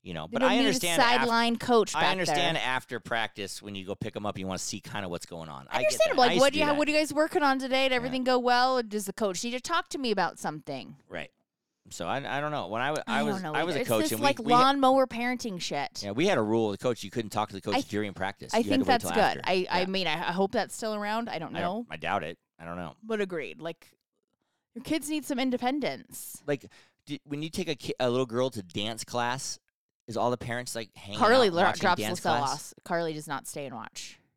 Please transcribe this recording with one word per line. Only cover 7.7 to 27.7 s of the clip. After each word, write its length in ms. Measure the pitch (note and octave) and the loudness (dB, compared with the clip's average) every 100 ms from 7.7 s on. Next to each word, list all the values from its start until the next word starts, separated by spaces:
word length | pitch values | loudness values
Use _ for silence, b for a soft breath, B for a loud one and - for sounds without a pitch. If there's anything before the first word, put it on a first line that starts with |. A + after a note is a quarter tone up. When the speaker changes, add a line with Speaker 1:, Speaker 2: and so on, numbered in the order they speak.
| C4 | 2
Speaker 2:
Did 80 | C4+ | 2
Speaker 1:
Yeah. 40 | B3+ | 2
Speaker 2:
everything 280 | B3 B3+ B3+ | 0 0 2
go 120 | B3+ | 4
well? 460 | B3 B3 B3+ C4 | 4 4 4 2
Does 220 | A3 G#3 G3 | 0 -4 -6
the 80 | |
coach 280 | - G#3 F3+ A#3+ | -2 -2 0 -4
need 60 | |
to 100 | B3 | -6
talk 260 | - E4+ F#4 | -2 -2 -2
to 80 | D4 | -4
me 140 | B3+ | 0
about 280 | G3 E3+ - | 2 0 0
something?" 580 | F#3 D3+ - C3+ E2+ D3 _ | -6 -6 -8 -10 -10 -18 _
Speaker 1:
Right. 240 | F2 D2 _ _ _ _ _ - | -10 -10 _ _ _ _ _ -18
So 160 | - E2+ | -6 -4
I, 100 | B2+ A#2+ C3+ | -2 -2 -4
I 40 | |
don't 100 | D3+ | -2
know. 160 | C#3+ F#2 | -4 -4
When 140 | A2 | -2
I 60 | C3+ | -2
w-, 160 | D#3 - | -2 -2
I 120 | A3 | 0
Speaker 2:
I 40 | |
Speaker 1:
was, 120 | A3 G3 | 0 -2
Speaker 2:
don't 80 | |
know 100 | E3+ D3 | -2 -2
Speaker 1:
I 40 | |
was 100 | E3 D3 | -2 -2
Speaker 2:
either. 40 | |
Speaker 1:
a 20 | |
Speaker 2:
It's 80 | B2+ | 2
Speaker 1:
coach 140 | A2 | 2
Speaker 2:
this, 80 | D#4 | 2
Speaker 1:
and 80 | A2 | 2
Speaker 2:
like, 180 | C#4+ C#4 | 0 0
Speaker 1:
we, 60 | A3+ | 4
we 80 | |
ha- 60 | A#3+ | 6
Speaker 2:
lawnmower 460 | C4 C#4 C4 C4+ C4 | 6 6 6 6 2
parenting 520 | A#3 B3 B3 A#3+ F3+ | 0 -4 -4 -6 -6
shit. 440 | - D3 C#3 - | -4 -4 -6 -6
Speaker 1:
Yeah, 80 | G2+ | -4
we 160 | G#2+ F#3 | 0 2
had 100 | D#3+ | 4
a 40 | |
rule. 300 | G#2+ A2+ A2 | 4 4 2
The 60 | G2 | 0
coach, 260 | C3 A#2 | -2 -2
you 60 | G2 | -4
couldn't 220 | B2 G#2+ | -6 -4
talk 180 | G#2+ G#2+ | -2 -2
to 60 | G2 | -4
the 60 | |
coach 140 | - B3+ | -2 -2
Speaker 2:
I 40 | |
th-, 100 | C4 | 0
Speaker 1:
during 240 | G#2 G#2+ | -2 -4
practice. 400 | F3+ F#3+ - - | -2 -4 -4 -2
Speaker 2:
I 40 | A3 | -2
Speaker 1:
You 40 | G#3 | 2
had 40 | |
Speaker 2:
think 140 | C4+ | 2
Speaker 1:
to 40 | C4 | 4
wait 40 | |
Speaker 2:
that's 100 | A#3+ F2+ | 2 2
Speaker 1:
till 80 | |
Speaker 2:
good. 60 | - D#3+ D2+ | 2 2 2
Speaker 1:
after. 40 | - | 0
Speaker 2:
I, 220 | F#3 F#3 | 0 0
I 100 | F3+ | 0
Speaker 1:
Yeah. 40 | F#3 | 0
Speaker 2:
mean, 200 | F#3+ E3+ | 0 -2
I, 60 | D#3 F3 | -2 -2
I 20 | |
hope 200 | F3 G3 | 0 0
that's 220 | A#3 F#3 - | 0 -4 -6
still 200 | A3 G#3+ | -6 -4
around. 340 | G#3 A3 A#3 | -4 -4 -4
I 100 | D3+ | -6
don't 160 | D#3+ - | -6 -4
Speaker 1:
I 60 | |
don't, 180 | F3 G#3 | -4 -4
Speaker 2:
know. 60 | A#3+ | -8
Speaker 1:
I 80 | E2 | -6
doubt 260 | E2 G2 | -2 -2
it. 140 | D#2+ E2+ _ _ | -2 -10 _ _
I 60 | E2 | -10
don't 120 | F2 | -8
know. 180 | E2 - | -8 -12
Speaker 2:
But 160 | A3 A3 | -8 -4
agreed. 400 | G3 E3+ A2+ D#2 | -4 -6 -8 -10
Like, 260 | E3 E3+ - _ _ _ _ _ _ _ _ A#3+ | -12 -12 -20 _ _ _ _ _ _ _ _ -16
your 80 | |
kids 260 | C4 D#4 D4 | -4 -4 -2
need 140 | D4+ B3+ | -4 -2
some 140 | C4 | -2
independence. 1000 | C4 B3 B3 C#4+ G3+ B2+ - - - - - | 0 0 0 0 -2 -6 -12 -16 -14 -12 -4
Speaker 1:
Like, 200 | C#3+ - b b b - | -4 -4 b b b -12
d-, 160 | C#3+ D3 | -12 -8
when 160 | C#3+ | -8
you 80 | D#3+ | -6
take 200 | F3 | -4
a 60 | E3 | -4